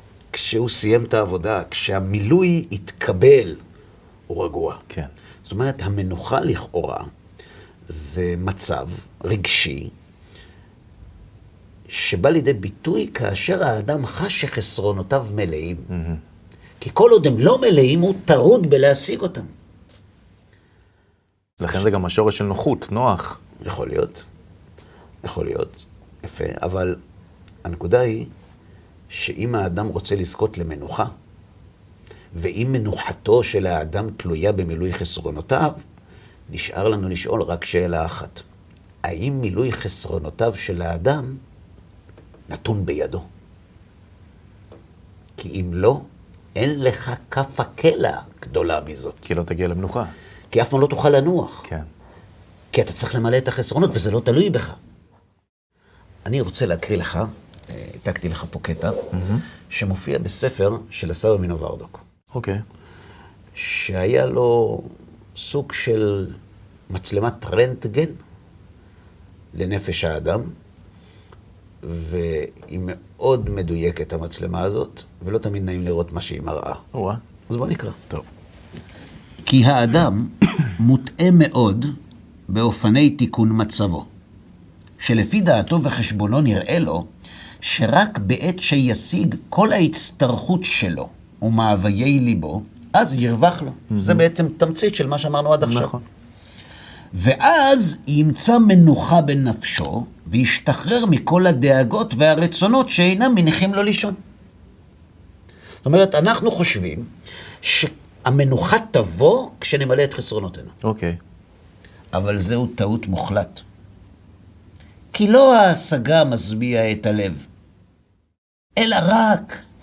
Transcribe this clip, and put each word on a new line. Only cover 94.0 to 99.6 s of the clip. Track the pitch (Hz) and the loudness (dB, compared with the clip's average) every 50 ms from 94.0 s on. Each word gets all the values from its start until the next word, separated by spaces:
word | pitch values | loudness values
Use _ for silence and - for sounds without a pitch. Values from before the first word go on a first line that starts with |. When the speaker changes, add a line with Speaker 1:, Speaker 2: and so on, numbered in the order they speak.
Speaker 1:
זה | 98 - 170 | 2 2 4
בעצם | 165 165 170 165 175 165 147 - | 6 4 4 4 0 -2 -2 2
תמצית | - 165 160 160 - 214 202 208 | 0 0 0 2 0 0 0 0
של | - 147 | 0 -2
מה | 131 143 139 | -2 -2 -4
שאמרנו | 147 147 147 143 147 147 | -4 -2 -2 0 2 2
עד | 156 147 - | 2 2 2
עכשיו. | 117 117 123 | 0 0 0
Speaker 2:
נכון. | 143 139 - 123 113 - - - - - - - - - - - - - - - - - - - - - - | -2 -2 -6 -10 -12 -14 -20 -20 -20 -20 -20 -20 -20 -20 -20 -20 -20 -20 -20 -20 -20 -20 -20 -20 -20 -12 -8
Speaker 1:
"ואז | 90 90 127 - - - 302 339 311 269 269 277 254 196 156 - - - | 0 2 2 4 6 6 6 6 6 6 6 6 4 4 0 -2 -6 -4
ימצא | 139 147 147 156 156 123 - - 226 233 233 | 0 2 4 4 4 2 0 2 4 6 6
מנוחה | 226 202 190 175 165 156 135 - - - 175 170 | 8 8 10 10 10 8 8 4 4 4 4 4
בנפשו, | 151 143 139 139 131 120 107 - | 4 4 0 0 0 0 -2 -2